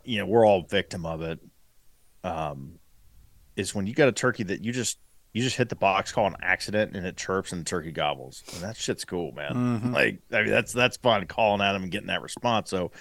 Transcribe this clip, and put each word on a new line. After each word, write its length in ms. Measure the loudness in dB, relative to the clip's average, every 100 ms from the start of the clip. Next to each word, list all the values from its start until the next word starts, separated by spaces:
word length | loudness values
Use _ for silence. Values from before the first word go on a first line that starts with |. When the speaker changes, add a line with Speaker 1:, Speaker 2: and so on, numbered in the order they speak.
Speaker 1:
you 140 | -4 -4
know, 80 | 2
we're 200 | 6 8
all 160 | 6
victim 420 | 4 0 0 -6
of 180 | -6 -4
it, 180 | -4 -6 -12 _ _ _ -20 -20 _ -10
um, 560 | -6 -4 -4 -6 -12 -16 _ -20 -20 -20 -20 -20 -12 -6
is 180 | -4
when 120 | -2 -2
you 60 |
got 140 | 4 4
a 40 |
turkey 320 | 4 0 0
that 180 | -4 -4
you 100 | -4
just, 260 | -4 -4 -6 -14 -20 _
you 100 | -2
just 140 | -2 0
hit 120 | -2
the 80 | 2
box 360 | 2 2 0
call 140 | 0 0
on 100 | 0
accident 520 | 0 0 0 0 0
and 100 | -2
it 120 | -6 -6
chirps 360 | -2 -2 -2
and 80 | -6
the 40 |
turkey 280 | -4 -4 -4
gobbles. 500 | -2 -2 -2 -8 -16 -16
And 80 | -10
that 140 | -10 -8
shit's 280 | -4 -4
cool, 280 | -4 -4 -4
man. 200 | -6 -4
Speaker 2:
Mm-hmm. 420 | -2 0 0 0
Speaker 1:
Like, 260 | 2 2 0 -2
I 100 | 0
mean, 80 | 2
that's, 220 | 2 2
that's 240 | 2 2 2
fun 300 | 2 2 0
calling 340 | 2 4 4
at 140 | 2
him 80 | 0
and 80 | -2
getting 180 | -6 -4
that 140 | -6
response. 480 | -6 -4 0 0 0
So 220 | -2 -2 -6